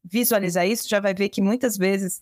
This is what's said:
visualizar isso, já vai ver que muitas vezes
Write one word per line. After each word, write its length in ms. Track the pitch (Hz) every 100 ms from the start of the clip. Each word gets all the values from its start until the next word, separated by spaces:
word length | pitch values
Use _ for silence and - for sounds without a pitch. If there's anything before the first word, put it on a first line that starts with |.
visualizar 640 | 180 220 233 220 185 180 180
isso, 220 | 226 -
já 100 | 208
vai 140 | 196
ver 160 | 190 196
que 120 | -
muitas 360 | 196 247 247 202
vezes 420 | 185 196 190 -